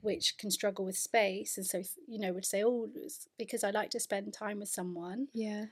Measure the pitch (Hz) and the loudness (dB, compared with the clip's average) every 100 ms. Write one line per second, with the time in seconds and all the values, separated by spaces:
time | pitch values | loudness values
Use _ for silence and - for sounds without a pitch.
0 | 214 170 - - 208 - 208 190 190 190 | -2 2 2 0 -2 2 2 0 -2 -2
1 | - 233 202 190 220 - 190 180 190 - | 2 6 6 2 -4 -4 -2 -2 -2 -8
2 | - 220 190 180 185 196 220 247 220 - | -8 -4 0 0 0 4 4 4 0 -6
3 | - - - - 214 226 202 214 - 233 | -10 -10 -12 -10 -4 0 2 2 0 -2
4 | - 196 208 - 208 208 208 - 180 175 | 0 -2 -2 -6 -4 -4 -4 -2 -2 -2
5 | 175 214 277 226 214 208 214 | -4 -4 -4 -2 -2 -2 -6